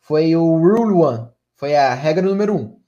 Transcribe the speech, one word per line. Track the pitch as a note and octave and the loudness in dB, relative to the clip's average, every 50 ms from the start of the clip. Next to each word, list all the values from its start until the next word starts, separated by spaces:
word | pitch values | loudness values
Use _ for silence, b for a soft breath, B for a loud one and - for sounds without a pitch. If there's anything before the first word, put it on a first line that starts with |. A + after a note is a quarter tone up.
foi | _ _ D3 D3+ D#3+ E3 E3 | _ _ -2 -2 0 0 0
o | E3 E3 E3 D#3+ | 2 2 2 2
Rule | D#3+ E3 F3 G#3 A#3 A3+ G#3+ G3 | 2 2 2 2 2 0 0 2
One, | F3 D#3+ C#3+ A#2+ A2+ A#2 A#2 _ _ _ _ _ | 2 2 2 0 -4 -10 -14 _ _ _ _ _
foi | _ - C#3+ D3 | _ -6 -2 0
a | D3 C#3 C3 B2 | 2 2 0 0
regra | B2+ D3 D#3 D#3 F#3 F3+ | -2 -2 -2 -2 0 0
número | F#3+ G3 G3 G#3 G#3 G#3+ | -2 -2 -2 -2 -2 -2
um. | D#3+ A#2 - - _ _ | -4 -6 -8 -16 _ _